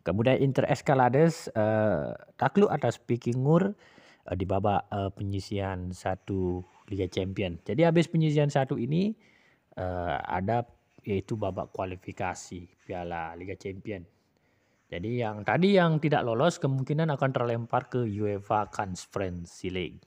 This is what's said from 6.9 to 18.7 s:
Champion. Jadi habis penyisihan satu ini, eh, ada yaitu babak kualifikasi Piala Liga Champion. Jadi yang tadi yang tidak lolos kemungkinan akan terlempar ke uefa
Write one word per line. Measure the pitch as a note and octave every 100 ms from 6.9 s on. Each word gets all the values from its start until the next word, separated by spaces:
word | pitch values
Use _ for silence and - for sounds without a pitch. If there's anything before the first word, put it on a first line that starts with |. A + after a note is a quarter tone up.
| G2 F#2
Champion. | - F#2+ G2 F#2+ E2
Jadi | - C3+
habis | E3+ E3 E3
penyisihan | E3 D#3 D3+ D3
satu | C#3+ C3+ B2+
ini, | A#2 D#3 G3+ A3 _ _ _ _ _ -
eh, | F#2 F2+ F2 C#2+
ada | - F#2 F#2+ A#2 A#2+ _ _ -
yaitu | - G2 - A2+
babak | G2+ F#2 - -
kualifikasi | F#2+ F#2 - F#2+ F#2+ F2 - F2+ F2+ _
Piala | - F#2 F2 F2 E2 E2+
Liga | F#2 F#2
Champion. | G2 F#2+ G#2+ G2 E2+ _ _ _ _ _ _ _ _
Jadi | F2+ G2+ B2
yang | A2 G#2+
tadi | G2+ A#2+ F#3 G3
yang | E3+ D#3
tidak | D3+ C#3+
lolos | A#2+ A#2 D#3+ E3
kemungkinan | C#3+ C3+ C3 D3+ D#3+
akan | C#3 C3+
terlempar | B2+ A#2+ A#2 A#2 B2 B2
ke | B2+
uefa | A#2+ G2+ G#2 G2+ G2 G#2+ G2+